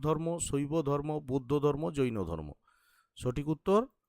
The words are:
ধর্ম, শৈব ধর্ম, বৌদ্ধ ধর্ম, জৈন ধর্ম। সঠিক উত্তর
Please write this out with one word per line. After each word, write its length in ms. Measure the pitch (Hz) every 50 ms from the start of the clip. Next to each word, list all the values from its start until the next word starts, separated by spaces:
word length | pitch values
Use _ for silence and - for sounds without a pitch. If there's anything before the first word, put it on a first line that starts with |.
ধর্ম, 380 | 135 151 160 156 165 165 170 165
শৈব 420 | 147 - 143 139 147 143 156 165
ধর্ম, 380 | 143 139 143 143 143 156 151 151
বৌদ্ধ 400 | 151 127 131 139 127 120 143 147
ধর্ম, 320 | 139 147 143 143 160 175
জৈন 320 | 156 143 131 123 113 104 90
ধর্ম। 280 | 82 82 80 76 73 69 _ _ _ _ _ _ _ _ _ _ _ _
সঠিক 320 | - - 123 123 143 143
উত্তর 400 | 151 156 - - 180 196 214 254 - _ _ _